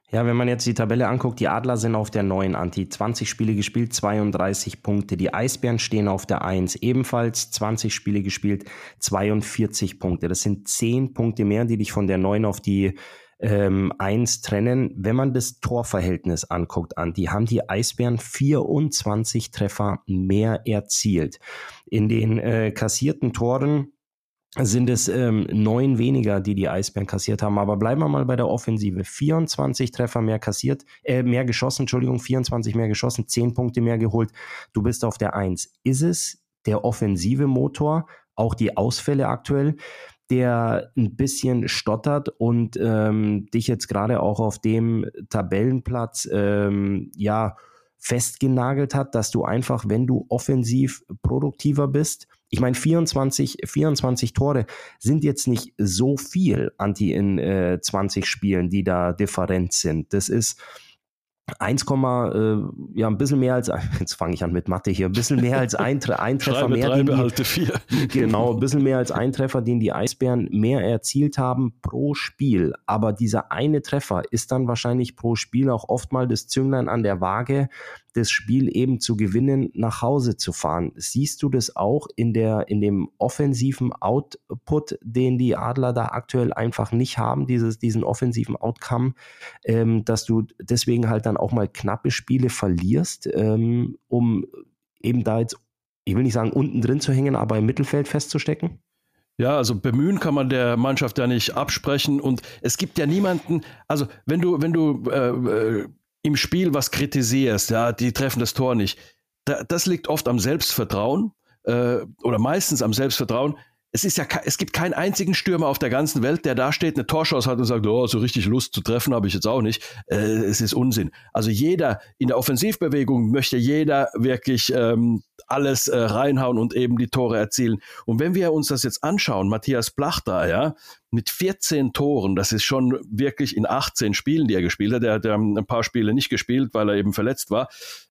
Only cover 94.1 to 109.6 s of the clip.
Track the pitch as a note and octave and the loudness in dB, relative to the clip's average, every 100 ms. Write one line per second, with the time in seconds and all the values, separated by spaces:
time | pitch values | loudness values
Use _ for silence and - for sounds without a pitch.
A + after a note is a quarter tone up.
94.1 | A#2+ A#2+ G#2+ - - - _ _ _ A2 | 0 2 2 -2 -10 -20 _ _ _ 0
95.1 | B2 A2+ A2+ A#2 - _ _ _ _ - | 0 2 0 -2 -6 _ _ _ _ -2
96.1 | G2+ B2+ A#2 A2+ - C3+ - A2+ C#3 - | 0 2 2 0 2 0 2 2 2 2
97.1 | C3 C#3 C3 A2 A2 A2 C3+ C#3 C#3+ C#3 | 2 2 2 2 2 2 2 0 0 0
98.1 | D3+ - D3+ - D3+ E3+ - _ _ _ | -2 -2 -4 -4 -4 -4 -8 _ _ _
99.1 | _ _ - A#2+ D3 A#2 A2 C3 A#2+ D3+ | _ _ -2 0 2 0 0 0 2 2
100.1 | G3 E3+ C#3+ C3 B2+ A#2+ A#2+ B2+ C3+ B2+ | 2 0 0 0 2 2 2 2 2 -2
101.1 | B2 B2 B2 - - C#3 - - C#3 D3 | 0 2 2 0 -2 -2 -4 0 0 2
102.1 | C#3 C#3 B2 - - - - F#3+ - D3 | 0 0 -2 -4 -6 -4 -4 -4 -2 0
103.1 | F3 G3 F3 - E3 - - - D3+ C#3 | 2 2 0 -2 -4 -4 -14 -4 -2 -2
104.1 | - - D#3+ F3 E3+ D#3+ E3 D#3 C3+ - | -6 -2 0 2 2 2 2 2 0 -2
105.1 | C#3 B2 B2 B2 G#2+ A2 A2 - - _ | 0 0 0 0 0 2 0 -4 -12 _
106.1 | _ D3+ C#3+ - F3+ F#3 C#3+ C3 - C#3 | _ 0 0 0 0 2 2 -2 -2 -2
107.1 | C#3+ A#2 C3 C3+ G#2 - A2+ A#2+ - A#2+ | 0 2 2 2 2 0 0 0 0 -2
108.1 | A2 C3+ A#2+ A#2 - B2+ A#2+ G2 - - | 0 -2 0 -2 0 0 2 0 -4 -14
109.1 | _ _ _ - C#3+ | _ _ _ -4 -4